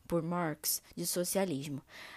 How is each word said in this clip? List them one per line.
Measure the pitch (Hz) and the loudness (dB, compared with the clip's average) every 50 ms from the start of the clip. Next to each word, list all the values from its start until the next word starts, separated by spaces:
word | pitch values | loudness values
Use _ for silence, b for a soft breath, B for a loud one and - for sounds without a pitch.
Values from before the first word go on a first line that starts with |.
| - - | -4 0
por | 170 170 160 | 2 2 2
Marx, | 165 175 175 170 156 151 - - - - - b b b | 2 2 2 2 0 0 -2 0 -2 -2 -2 b b b
de | - 170 | -4 -2
socialismo. | 170 - 180 180 - - 190 196 185 147 135 139 160 143 - B B B B B B B | 0 0 0 0 2 2 2 2 2 0 -2 -2 -4 -6 -6 B B B B B B B